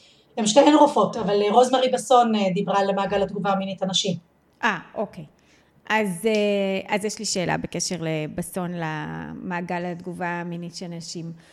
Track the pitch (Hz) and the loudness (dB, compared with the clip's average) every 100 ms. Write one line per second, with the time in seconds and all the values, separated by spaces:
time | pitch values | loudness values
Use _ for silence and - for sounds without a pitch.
0 | - _ _ - 214 285 285 302 294 240 | -20 _ _ -4 4 6 8 8 6 6
1 | 185 226 190 202 208 226 247 254 254 247 | 0 0 0 2 4 6 6 4 2 0
2 | - 240 240 214 190 180 185 196 196 196 | 4 4 6 2 0 0 0 0 2 0
3 | 190 202 196 196 190 190 196 190 190 185 | 0 0 -2 -2 -2 -2 -2 -4 -2 -2
4 | 202 175 - _ _ _ 233 175 - - | -2 -4 -8 _ _ _ -4 -4 -6 -8
5 | 214 - 151 _ _ _ _ _ - 214 | -8 -10 -18 _ _ _ _ _ -4 -2
6 | 208 170 220 214 208 202 196 190 - 208 | 0 -2 0 2 2 2 0 -2 -2 -2
7 | 214 208 202 196 170 156 165 175 - 175 | -2 -6 -4 -2 -2 -2 -4 -6 -6 -4
8 | 160 160 151 - 175 - 175 175 160 156 | -4 -4 -4 -6 -8 -6 -6 -6 -6 -6
9 | 151 160 - - - 175 175 175 175 175 | -8 -8 -10 -10 -8 -6 -6 -6 -6 -8
10 | 180 175 175 175 175 170 175 165 175 170 | -10 -8 -6 -6 -6 -8 -10 -12 -12 -12
11 | 165 180 165 165 - | -12 -12 -12 -14 -20